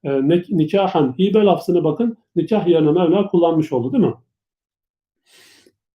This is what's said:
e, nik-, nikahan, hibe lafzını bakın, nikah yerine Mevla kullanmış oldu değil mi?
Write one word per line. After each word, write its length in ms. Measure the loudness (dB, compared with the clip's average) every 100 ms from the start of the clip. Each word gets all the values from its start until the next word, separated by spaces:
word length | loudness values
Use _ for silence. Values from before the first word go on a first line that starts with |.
e, 60 | -6
nik-, 480 | -2 0 0 0 -2
nikahan, 580 | 0 0 0 0 -2 0
hibe 200 | 0 2
lafzını 440 | 2 0 0 0
bakın, 340 | 0 -2 -4 -4 _ -6
nikah 320 | -2 -2 2
yerine 240 | 2 2
Mevla 360 | 2 2 0 0
kullanmış 460 | 0 2 0 -2
oldu 200 | -2 -2
değil 100 | 0
mi? 100 | -2 -2 _ _ _ _ _ _ _ _ _ _ _ _ _ _ _ _ _